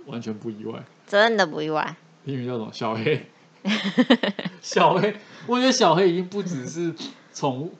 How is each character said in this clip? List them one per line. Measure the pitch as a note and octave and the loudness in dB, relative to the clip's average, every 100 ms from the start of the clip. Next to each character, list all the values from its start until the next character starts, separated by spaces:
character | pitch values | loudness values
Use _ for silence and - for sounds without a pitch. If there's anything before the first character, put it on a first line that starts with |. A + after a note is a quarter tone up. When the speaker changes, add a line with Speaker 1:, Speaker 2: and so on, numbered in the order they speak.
| G3 | -12
Speaker 1:
完 | A#2 | -10
全 | A2 | -8
不 | G#2+ A#2 | -8 -8
意 | G#2+ | -10
外。 | A2 A#2+ B2+ _ - | -10 -10 -14 _ 0
Speaker 2:
真 | G3+ A3+ G#3+ | 4 4 4
的 | E3+ | 0
不 | D#3 | -2
意 | D#3 | -2
外。 | D3+ C#3+ E3+ - _ | -2 -4 -8 -18 _
Speaker 1:
第 | C#3 | -8
一 | C3+ | -6
名 | B2 | -4
叫 | |
什 | A#2+ | -6
么？ | A2 | -6
小 | - A2+ | -6 -4
黑。 | A2+ D3+ C#3+ - _ _ _ | -2 0 -2 -4 _ _ _
Speaker 2:
<laughs> | G3 G#3+ G3 C4 B3 A#3+ G3+ - - F3+ | -4 -2 0 2 4 4 0 -6 -8 -10
Speaker 1:
小 | - G3 E3+ | -2 2 4
黑， | F3+ G#3 - - - - | 4 0 -2 -14 -12 -4
我 | B3 | 2
觉 | C4 | 4
得 | |
小 | - F3+ | 4 4
黑 | D#3+ F#3+ | 6 4
已 | F3 | 2
经 | F3+ | -2
不 | G3+ | -4
只 | F3+ C#3+ B2 | -4 -6 -6
是 | E3 E3 D#3 - - - | -4 -4 -6 -12 -16 -20
宠 | - C#3+ B2+ | -4 -2 -2
物， | F3 | -6